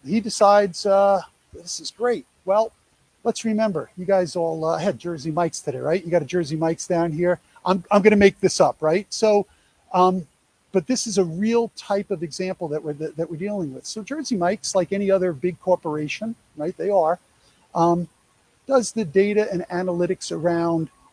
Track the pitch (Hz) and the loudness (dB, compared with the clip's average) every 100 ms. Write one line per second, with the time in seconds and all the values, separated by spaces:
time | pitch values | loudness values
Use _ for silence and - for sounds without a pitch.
0 | 131 220 208 - 202 208 202 165 202 196 | -2 -2 -2 4 6 6 4 -2 2 4
1 | 196 190 - _ _ 160 175 - - - | 4 2 -2 _ _ -20 -14 -12 -12 -4
2 | 240 208 - _ 185 202 226 - _ _ | -2 -2 -6 _ 0 0 0 -6 _ _
3 | _ _ 233 - 226 214 220 160 123 - | _ _ -4 -2 -2 0 0 -2 -6 -8
4 | 180 190 180 175 165 160 160 165 190 214 | 0 2 2 -2 -2 -2 -2 0 -2 -4
5 | 175 165 160 156 170 - - 131 135 185 | -8 -8 -4 -2 -2 -2 -8 -6 -2 -2
6 | 170 175 139 180 151 156 165 165 - 175 | 0 -2 0 -4 -2 -2 -2 -4 -2 -2
7 | 170 156 175 175 _ _ - 190 - 202 | 0 0 0 0 _ _ -2 -2 2 4
8 | 196 208 196 - 185 - 151 - 156 180 | 6 8 6 6 0 4 2 2 0 0
9 | - - 214 208 196 _ _ _ _ 185 | -2 0 2 2 0 _ _ _ _ 4
10 | 185 185 160 _ _ _ _ 190 170 254 | 4 2 -6 _ _ _ _ -2 0 -2
11 | 226 190 175 165 214 233 233 - - 202 | 0 0 0 0 0 0 0 -6 -4 -4
12 | 202 180 160 - 185 190 165 151 156 147 | -2 -6 -6 -6 -8 -6 -6 -6 -6 -8
13 | 156 156 165 156 196 208 151 131 - 214 | -8 -6 -8 -6 -6 -6 -8 -10 -12 -12
14 | 196 294 277 208 175 208 - 190 175 196 | -10 -10 -6 -2 -2 -4 -2 -2 -2 -2
15 | 196 190 180 143 180 170 - 175 165 151 | 0 0 0 -2 -6 -4 -2 0 0 -6
16 | 151 - 226 233 _ - 156 185 180 196 | -6 -6 -8 -10 _ -10 -8 -4 0 2
17 | 160 180 _ _ _ _ _ - 170 170 | 2 -2 _ _ _ _ _ 0 2 2
18 | 165 _ _ _ _ _ - 269 214 226 | -2 _ _ _ _ _ 0 0 0 -4
19 | 180 190 202 208 185 180 - 180 185 175 | 0 2 2 0 -2 -4 -6 -4 -4 -2
20 | 175 185 - 165 165 170 170 165 160 _ | -2 -4 -6 -4 -2 0 0 -2 -4 _
21 | _ | _